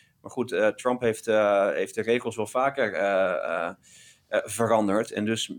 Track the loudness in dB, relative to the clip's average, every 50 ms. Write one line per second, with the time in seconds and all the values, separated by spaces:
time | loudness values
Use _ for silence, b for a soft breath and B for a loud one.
0 | b b b b -20 -10 -6 -6 -6 -2 0 2 2 2 2 0 -2 -2 -2 0
1 | 0 -2 -2 -2 0 0 2 4 4 4 4 4 4 2 2 0 -2 -4 -4 -4
2 | 0 0 0 0 0 -4 -6 -6 -6 -4 -2 0 0 0 0 0 -2 -2 0 0
3 | 0 2 2 2 2 2 0 -2 -4 -4 -4 -4 -4 -6 -8 -10 b b b b
4 | b b b b b -4 -2 -2 -2 -2 -2 0 2 2 4 4 4 2 2 0
5 | 0 -2 -4 -4 -2 -2 -2 -2 -4 -8 -10